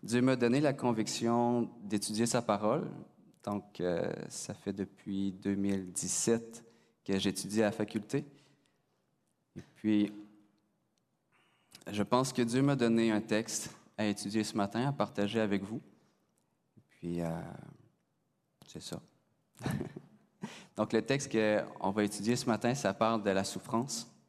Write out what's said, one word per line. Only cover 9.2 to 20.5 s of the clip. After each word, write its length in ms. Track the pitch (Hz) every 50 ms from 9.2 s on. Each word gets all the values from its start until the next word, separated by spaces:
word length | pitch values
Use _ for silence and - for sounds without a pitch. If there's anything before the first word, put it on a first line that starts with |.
| _ _ _ _ _ _ _
Et 60 | - - _ _
puis, 360 | _ - 107 107 104 104 104 - - - - - - _ _ _ _ _ _ _ _ _ _ _ _ _ _ _ _ _ _ _ _ _ _ _ _ _ _ _ - - -
je 120 | 98 104 104
pense 320 | 101 - 123 131 135 127
que 80 | - 123
Dieu 180 | 117 113 127
m'a 160 | 135 139 143
donné 360 | 135 120 113 117 113 113 113 110
un 100 | 104 104
texte 520 | - 107 107 113 - - - - - - - _ _ _
à 80 | - 107
étudier 400 | 104 101 - - 104 101 110 107
ce 100 | 104 -
matin, 320 | 104 101 101 - 113 123
à 60 | 143 139
partager 480 | 139 117 117 - - 101 101 107 117
avec 220 | 110 104 101 98 98
vous. 180 | 98 107 147 - - _ _ _ _ _ _ _ _ _ _ _ _ _ _ _ _ _
Et 60 | - _ _
puis, 320 | _ _ - 87 85 85 85
euh, 80 | 82 82 85 87 87 90 - - - - - - _ _ _ _ _ _ _ _ _ _ _ _ _ _ _ -
c'est 160 | - - 76 -
ça. 180 | - - 82 - - _ _ _ _ _ _ _ _ _ - -
<laughs> 1120 | - - - - - - - - - - - _ _ _ _ - -